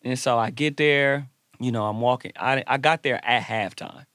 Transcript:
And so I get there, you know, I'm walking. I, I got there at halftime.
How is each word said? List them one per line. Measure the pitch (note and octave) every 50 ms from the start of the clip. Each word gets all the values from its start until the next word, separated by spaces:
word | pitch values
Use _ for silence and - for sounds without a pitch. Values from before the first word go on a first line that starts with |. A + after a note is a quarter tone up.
| _
And | B2 B2+ B2
so | - C3+ A#2+ A#2
I | A2+ A2
get | - A#2+ D3 D3+ C#3+
there, | - D3+ D3 C#3+ C#3+ C#3 C#3 C#3 C#3+ C#3 C3 _ _ _ _ _ _
you | B2 B2+ A#2
know, | A#2 G#2
I'm | G#2+ G#2+ A2
walking. | A#2+ B2 B2+ A#2 - - - -
I, | F2 B2 C3+ C3+ -
I | - B2+ C#3
got | C3 D3+ D#3+ D#3+ -
there | C3+ B2 - -
at | G#2 B2 A#2+ G2
halftime. | - A#2 A2 G#2 F#2 - - - - - - C3+ _ _